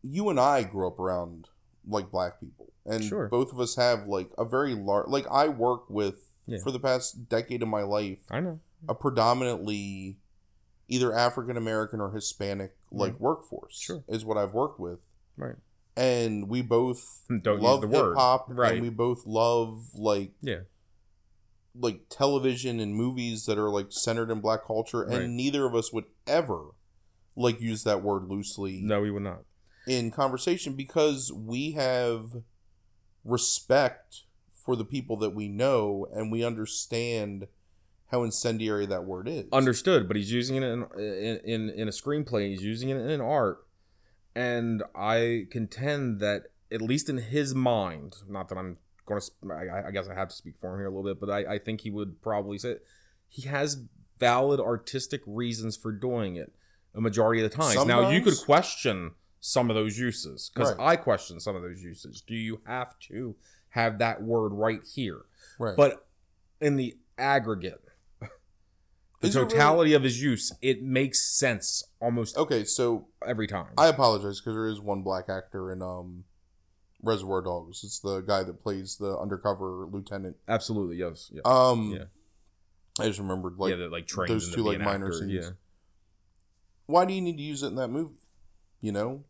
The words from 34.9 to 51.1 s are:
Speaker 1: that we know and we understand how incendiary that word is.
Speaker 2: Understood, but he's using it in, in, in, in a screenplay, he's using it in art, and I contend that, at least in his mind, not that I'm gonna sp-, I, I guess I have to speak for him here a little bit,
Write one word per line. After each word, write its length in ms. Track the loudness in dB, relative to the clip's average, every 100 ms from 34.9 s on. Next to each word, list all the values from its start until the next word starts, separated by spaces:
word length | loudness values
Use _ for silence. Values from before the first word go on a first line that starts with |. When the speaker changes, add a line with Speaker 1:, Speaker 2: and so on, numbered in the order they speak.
| -6 -4 -2
Speaker 1:
that 120 | 0
we 180 | -2 -6
know 580 | 0 4 4 2 -2 -4
and 180 | -6 -4
we 120 | -2
understand 1000 | -2 -2 -6 -6 -4 -2 -2 -2 -4 -8 -12 _ _ _ _ _ _
how 140 | 0
incendiary 640 | 0 0 0 0 0 0 0
that 180 | -2
word 240 | -4 -8 -6
is. 160 | -8 0
Speaker 2:
Understood, 540 | 4 4 4 4 4 4
but 100 | -2
he's 160 | 0
using 240 | -2 0 -2
it 60 |
in, 240 | -2 -4 -6 -8
in, 380 | -6 -4 -4 -4
in, 260 | -4 -2 -2
in 180 | -4 -4
a 20 |
screenplay, 580 | -4 -2 -2 0 0 0
he's 120 | -2
using 260 | -4 -4 -2
it 60 | -2 -2
in 100 | -2
art, 460 | 2 4 2 0 -12 _ _ _ _ _ _
and 480 | -4 0 0 0 -2 -4
I 520 | -4 2 2 4 0 -2
contend 720 | -6 -6 -4 -2 -2 -2 0
that, 240 | 0 0 -4 _ _
at 80 | -6
least 280 | 0 0 0
in 100 | -4
his 360 | -2 -2 0
mind, 640 | 2 2 2 0 -6 -14 -18 -12
not 200 | -10 -8
that 80 | -8
I'm 200 | -8 -10 _ _ -6
gonna 140 | -6
sp-, 260 | -6 _ -10
I, 380 | -8 -6 -6 -4
I 20 |
guess 180 | -6 -6
I 60 |
have 140 | -6 -6
to 60 |
speak 200 | -8 -16 -12
for 120 | -10
him 60 | -6
here 60 | -6
a 40 |
little 140 | -4
bit, 160 | -4